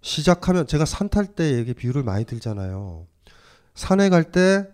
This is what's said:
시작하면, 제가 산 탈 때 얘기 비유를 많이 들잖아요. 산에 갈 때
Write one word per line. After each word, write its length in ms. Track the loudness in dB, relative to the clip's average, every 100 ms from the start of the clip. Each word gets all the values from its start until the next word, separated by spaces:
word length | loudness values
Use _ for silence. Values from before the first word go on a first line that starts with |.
시작하면, 640 | -8 -4 2 2 2 0 0
제가 200 | 0 -2
산 240 | -2 -2
탈 260 | -2 -2 -2
때 220 | 0 0
얘기 160 | -2
비유를 300 | -6 -4 -4
많이 200 | -2 -4 -4
들잖아요. 800 | -8 -8 -8 -8 -8 -10 -14 -18 _ _ _ _ _ _ -14
산에 340 | 0 2 4
갈 220 | 4 2
때 360 | 2 4 4 0